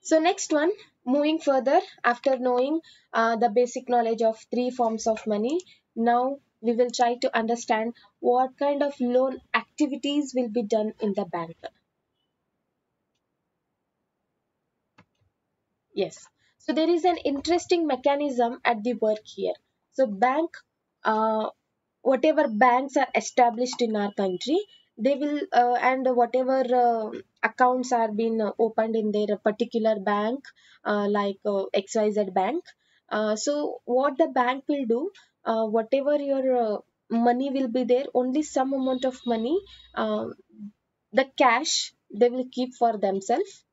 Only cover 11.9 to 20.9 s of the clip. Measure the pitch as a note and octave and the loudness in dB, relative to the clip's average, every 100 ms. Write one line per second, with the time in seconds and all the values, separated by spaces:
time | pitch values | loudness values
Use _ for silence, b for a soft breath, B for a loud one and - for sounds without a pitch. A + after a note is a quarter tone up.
11.9 | _ _ _ _ _ _ _ _ _ _ | _ _ _ _ _ _ _ _ _ _
12.9 | _ _ _ _ _ _ _ _ _ _ | _ _ _ _ _ _ _ _ _ _
13.9 | _ _ _ _ _ _ _ _ _ _ | _ _ _ _ _ _ _ _ _ _
14.9 | _ _ _ _ _ _ _ _ _ _ | _ _ _ _ _ _ _ _ _ _
15.9 | G4+ F3+ - - _ _ _ - D4 D#4+ | -6 -6 -8 -20 _ _ _ -4 0 2
16.9 | F4 F4 F4 - C#4 D4 E4+ - F4 D#4+ | 2 2 0 -2 -4 0 0 2 0 2
17.9 | B3+ C#4+ C#4+ D4 A#3+ A#3+ B3+ - A3+ G#3+ | 0 2 2 0 0 0 0 -2 0 -2
18.9 | A#3 A3 G#3+ - - F#3 F3+ _ _ _ | -2 0 -2 -6 -6 -6 -6 _ _ _
19.9 | - C4 F#3+ B3 C#4 E4 - _ _ _ | -2 -2 2 0 2 -2 -6 _ _ _